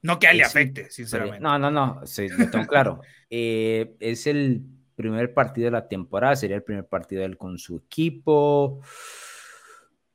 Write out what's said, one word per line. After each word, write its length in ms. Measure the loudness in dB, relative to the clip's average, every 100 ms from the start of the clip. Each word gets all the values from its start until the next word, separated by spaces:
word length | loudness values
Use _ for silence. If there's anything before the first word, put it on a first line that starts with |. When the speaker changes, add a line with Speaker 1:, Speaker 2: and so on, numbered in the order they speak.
Speaker 1:
No 180 | -2 4
que 80 | 6
a 40 |
él 60 | 6
le 40 |
Speaker 2:
Eh, 40 | 4
sí. 120 | 4
Speaker 1:
afecte, 320 | 0 -2 -14
sinceramente. 500 | -14 -8 -6 -6 -4
Speaker 2:
No, 180 | 0 2
no, 120 | 2
no, 300 | 0 0 -2 -12
sí, 220 | -6 -6
lo 220 | 0 2
tengo 160 | 2 2
claro. 340 | 4 4 0 -12
Speaker 1:
<laughs> 40 | _ _
Speaker 2:
Eh, 600 | -4 -2 0 0 0 -2 -6
es 280 | -6 -2 0
el 340 | 2 2 0 -2 -20 _
primer 380 | _ -4 -2 0
partido 320 | 2 0 0
de 60 | 0
la 180 | -2 -4
temporada, 480 | -8 -4 0 2 2
sería 200 | 0 -6
el 60 |
primer 220 | -6 -8 -6
partido 340 | -6 -6 -6
de 80 | -6
él 100 | -8
con 180 | -12 -12
su 220 | -12 -12
equipo. 1040 | _ -4 -4 -2 2 4 4 4 2 -2 -16 -20 -18 -18 -18 -20 -20 -20 -20 -20 _ _ _